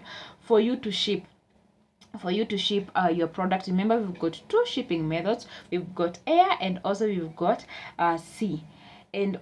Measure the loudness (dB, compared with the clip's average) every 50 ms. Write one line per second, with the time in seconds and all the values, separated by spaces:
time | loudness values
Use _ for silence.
0 | -2 -12 -18 -16 -18 -18 -20 -10 -2 2 4 4 4 4 0 -2 -4 -6 -4 -2
1 | -2 0 -2 -2 -4 -10 _ _ _ _ _ _ _ _ _ _ _ _ _ _
2 | -20 _ -16 -8 -4 -2 0 0 0 0 -2 -2 -2 0 0 0 -2 -2 0 2
3 | 2 2 2 2 0 -2 0 0 0 0 0 0 0 0 0 2 4 4 2 2
4 | 2 -2 -4 -2 -2 -2 -2 -4 -8 0 2 2 2 2 0 -4 -2 -2 -2 0
5 | 0 0 0 0 0 0 -2 -2 -4 -12 -18 -18 -10 -4 -4 -4 -4 -4 -4 -2
6 | -2 -2 -2 -4 -2 2 6 6 6 6 4 0 -2 -4 -4 -2 -2 -2 0 0
7 | 0 0 0 -2 -4 -4 -4 -2 2 2 2 0 -2 -12 -16 -16 -16 -12 -4 0
8 | 0 2 2 0 -4 -10 -8 -4 -4 -2 -2 -4 -8 -10 -20 -20 -20 -20 -20 -20
9 | -18 _ -2 -2 0 0 -2 0